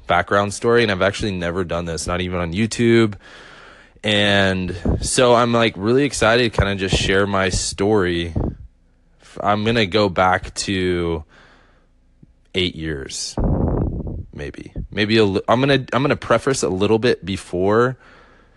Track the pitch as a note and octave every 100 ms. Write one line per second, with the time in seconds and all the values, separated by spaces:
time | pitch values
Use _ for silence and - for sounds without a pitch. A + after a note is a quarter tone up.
0 | - F2 F2 G2+ G2+ - A#2 A#2+ A2 F#2
1 | F#2+ - A2 F2+ F2 F2 E2+ E2+ E2+ D#2+
2 | - F2+ F2+ F2+ F2 F2+ A2+ - A#2 A#2
3 | A2 G2+ - - - - - - - -
4 | G#2+ G#2 G#2 G2+ G2 F#2 F2+ F2+ F#2 G2
5 | - - B2 A#2+ A#2+ A#2 A2+ - G#2 B2+
6 | C#3+ - A2 A#2+ A#2 - G2 G2 F#2+ -
7 | - G2 G2+ G2 F#2+ - - - G2+ G#2+
8 | F2+ E2+ E2+ D#2+ - - - _ _ _
9 | _ _ - - G2+ G#2 G#2+ A#2+ G2+ G#2+
10 | G#2 F2+ F#2 F#2 - - - F#2+ F2+ F2
11 | E2+ D#2+ D#2 - - _ _ _ _ _
12 | _ _ - _ _ F#2+ F#2 D#2+ D#2 D2
13 | - - - - - - - - - -
14 | - - - C#2+ C#2+ - - - - G2
15 | G#2+ A2 G#2 F#2+ - A#2 C#3 C3 B2 A#2
16 | C#3+ A#2+ - A#2 - C3+ D2+ F#2 G2+ A2
17 | B2 - F2 F#2+ - F2+ F#2+ A2 B2 B2+
18 | - - - _ _